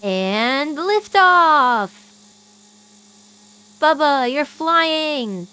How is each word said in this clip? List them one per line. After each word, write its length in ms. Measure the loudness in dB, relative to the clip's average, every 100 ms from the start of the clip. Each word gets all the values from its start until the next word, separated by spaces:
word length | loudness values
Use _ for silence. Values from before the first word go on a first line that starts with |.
And 760 | -4 -4 -4 -2 -2 -2 -6 -6
liftoff! 1120 | -2 -2 0 2 4 4 4 4 2 0 -4 -10 -20 _ -20 _ _ _ _ _ _ -20 _ -20 _ _ -20 -20 -20 _
Bubba, 520 | 0 2 2 0 -2
you're 120 | -2
flying! 1040 | -6 -6 0 0 0 -2 -4 -4 -6 -8 -12